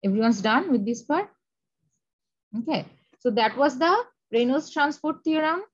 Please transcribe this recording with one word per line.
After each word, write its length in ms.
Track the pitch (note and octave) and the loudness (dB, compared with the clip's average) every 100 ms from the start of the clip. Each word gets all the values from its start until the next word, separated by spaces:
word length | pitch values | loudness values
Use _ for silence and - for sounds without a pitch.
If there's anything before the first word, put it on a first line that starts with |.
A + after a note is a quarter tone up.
Everyone's 380 | G3+ G3 A3+ G#3 | -2 0 2 2
done 320 | G3+ A#3 F#4 | 2 0 2
with 140 | A#3+ G3+ | 0 0
this 160 | A#3 | -6
part? 260 | - D4+ G4+ _ _ _ _ _ _ _ _ _ _ _ _ G#3 | -2 -4 -4 _ _ _ _ _ _ _ _ _ _ _ _ -10
Okay, 300 | A#3 C#4+ - _ _ _ | -4 -4 -4 _ _ _
so 100 | B3 | -2
that 260 | G#3+ G#3+ A3 | 0 0 2
was 200 | C#4+ B3+ | 0 2
the 160 | D#4+ G4+ B4 _ _ | 2 2 -2 _ _
Reynolds 380 | A#3 A#3+ C4+ D4+ | -2 2 0 -2
transport 520 | D#4 D4 D4 D4+ D4+ | -2 -2 -2 -6 -6
theorem. 420 | - D#4 D#4 E4+ G#4 | -2 0 0 -4 -6